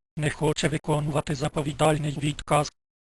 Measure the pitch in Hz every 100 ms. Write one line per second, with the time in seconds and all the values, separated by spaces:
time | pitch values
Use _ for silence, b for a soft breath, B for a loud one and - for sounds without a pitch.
0 | _ - 151 - 156 151 151 156 - 147
1 | 151 147 - 139 147 165 143 139 151 147
2 | 147 143 147 147 - 151 147 - _ _
3 | _